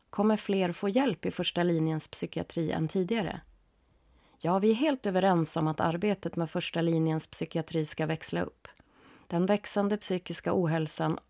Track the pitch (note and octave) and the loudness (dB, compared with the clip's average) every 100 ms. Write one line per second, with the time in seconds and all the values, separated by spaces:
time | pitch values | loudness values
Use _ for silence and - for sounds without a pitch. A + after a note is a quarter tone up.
0 | _ - G#3 G#3+ - G3 F3+ E3+ G3+ A3+ | _ 0 2 2 0 0 0 -2 0 2
1 | C#4 - F3+ - F3 F3+ F3 E3 D#3+ D#3 | 2 0 -4 -4 -4 0 2 2 2 -2
2 | - - E3+ - E3 - D#3 - D#3+ F#3+ | -4 -6 -6 -6 -6 -4 -2 -2 -2 0
3 | F3+ A#3 F3+ - - _ _ _ _ _ | -2 -2 -4 -6 -14 _ _ _ _ _
4 | _ _ _ _ D#3+ F#3+ G#3+ A3+ D4+ C4+ | _ _ _ _ 0 2 4 4 2 0
5 | G#3 F#3 F#3+ F3 D#3 E3 D#3 D#3 E3 E3+ | 0 2 4 4 2 0 0 2 0 0
6 | G#3 F#3+ E3 - E3 F3+ - E3+ E3 E3 | 0 -2 -4 -4 -4 -4 -4 0 2 2
7 | D#3+ D#3+ - - D#3+ E3 D#3+ D#3+ D3+ - | 2 0 -2 -6 -6 -4 -2 -2 -2 -2
8 | D#3 D#3+ - E3+ - - - - _ _ | -2 -2 -4 -4 -4 -8 -20 -20 _ _
9 | - - - E3+ F#3+ G#3 - G3+ G3+ G#3 | -20 -20 -4 0 2 2 2 0 0 0
10 | - F3+ - E3+ E3+ F#3+ E3 D#3+ D#3 - | -2 -4 -4 -4 0 2 2 2 0 -2
11 | D#3+ - - | -2 -2 -6